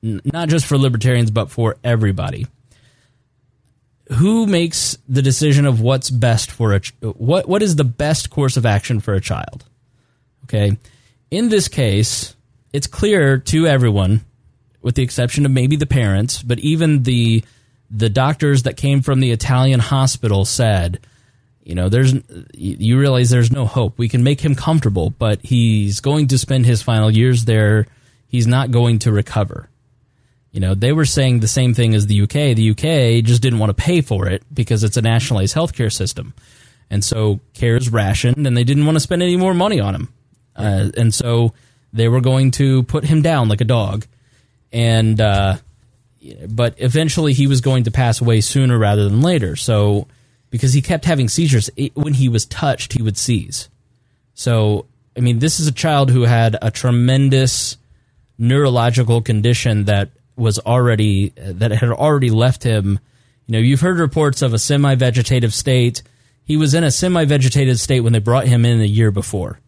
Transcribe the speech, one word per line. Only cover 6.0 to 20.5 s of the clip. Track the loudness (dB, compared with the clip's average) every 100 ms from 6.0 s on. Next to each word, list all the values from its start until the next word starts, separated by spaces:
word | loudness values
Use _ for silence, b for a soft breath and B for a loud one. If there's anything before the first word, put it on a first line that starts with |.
| -2
best | -2 0 0 -2
for | -4 0
a | 0
ch-, | -2 -10
what, | -10 -6 -2 -2 0
what | 0
is | 2 2
the |
best | 0 -2 -2 -2 -4
course | -2 -2 0
of | 0
action | 0 -2 -6
for | -2
a | -4
child? | -2 -8 -8 -16 _ _ _ _ _ _ _ _ -6
Okay. | -2 0 -2 b b b b _
In | -2 0
this | 0 -2
case, | -2 0 0 0 -4 -10 -16 _ _ _
it's | -8 -8
clear | -4 0 2 2 0
to | 0 0 2
everyone, | 2 2 2 2 0 -2 _ _ _ _ _
with | -6 -2
the |
exception | -2 -2 -4 0 0
of |
maybe | 2 0 0
the | 0
parents, | 0 2 0 -2 -6
but | -4 -4
even | -2 0 2 2
the, | 2 0 2 0 b b b b b
the | -4 -2
doctors | 0 0 0 0 0
that | -2 -4
came | -2 0
from | 0 0
the | 0
Italian | -2 0 2 2 2
hospital | 0 0 0 -2 -2 0
said, | 0